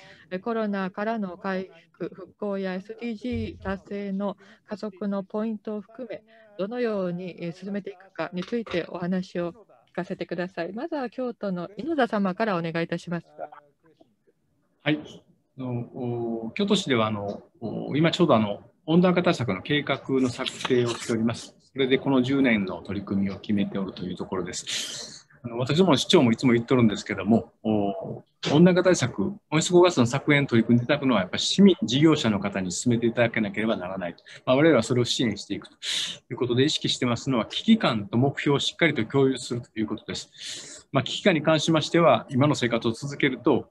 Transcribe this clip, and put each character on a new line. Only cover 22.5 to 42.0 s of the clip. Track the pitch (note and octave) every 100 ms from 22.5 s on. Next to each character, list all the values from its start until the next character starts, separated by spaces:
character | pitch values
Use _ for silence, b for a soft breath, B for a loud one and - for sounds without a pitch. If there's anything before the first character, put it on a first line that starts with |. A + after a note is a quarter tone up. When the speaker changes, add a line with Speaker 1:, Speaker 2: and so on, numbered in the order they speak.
| A2 F#2+
Speaker 2:
の | F2+
取 | - G2+
り | G2
組 | G2+
み | G2
を | F#2+
決 | -
め | G#2 G2
て | G2+
お | F#2+
る |
と | -
い | F2+
う | F2+
と | -
こ | F#2+
ろ |
で | F2+
す。 | F#2 - - - - - - - _
あ | A#2+
の、 | A#2
私 | C3 D3
ど | F#3+
も |
の | C3+
市 | -
長 | F#3
も | B2+
い | A2+
つ | C3
も |
言 | A2+
っ | A#2
と | C3
る |
ん | A2
で | G2+
す | -
け | G2
ど | F#2
も、 | A2+ - _
お、 | A2 G#2+ G2+ G2 - - - _ -
温 | C#3 F3+
暖 | F3+
化 |
対 | F#3 F3
策、 | B2 - G2 - _
温 | D3+
室 | E3+
効 | F3
果 | F3+
ガ |
ス | F3
の | A#2+
削 | C#3 -
減 | C#3+
に | C#3
取 | A#2
り | A2+
組 | A#2
ん |
で |
い | A#2+
た | C#3+
だ |
く | C3+
の | A2+
は、 |
や | F2+
っ |
ぱ | A#2+
り |
市 | - -
民、 | G3 F3
事 | A2 B2
業 | D#3+ D3+
者 | A#2+
の | G#2
方 | G2 G2
に | F#2
進 | - B2
め | A2+
て | A#2
い |
た | A#2
だ | A#2
け | A#2
な | G#2
け | G2+
れ | A2
ば | G2+
な | F2+
ら | F#2+
な | F2
い。 | - B B -
ま |
あ、 | C3
我 |
々 | D#3+ C3+
は |
そ | A2+ A#2+
れ |
を | A#2+
支 | -
援 | B2+ G2
し | -
て |
い | G2
く | -
と | - B B B B _
い |
う | B2
こ | B2
と | B2
で、 | C#3+
意 |
識 | - A#2+
し | -
て | B2+
ま | A#2+
す | -
の | B2+
は、 | G2+
危 | -
機 | - A3
感 | F3 A2+ G2+
と | A#2
目 | C#3 -
標 | - C#3+
を |
し | -
っ | -
か | E3+
り |
と | - A2
共 | C#3 C3+
有 | B2+
す | -
る | A#2+
と | - -
い |
う | A2
こ | G#2+
と | -
で | F#2
す。 | - - - - - - -
ま | C#3
あ、 |
危 | B2
機 | -
感 | G#3
に | D#3+
関 | D3+ D#3
し | D#3
ま | D#3+
し | -
て |
は、 | E3+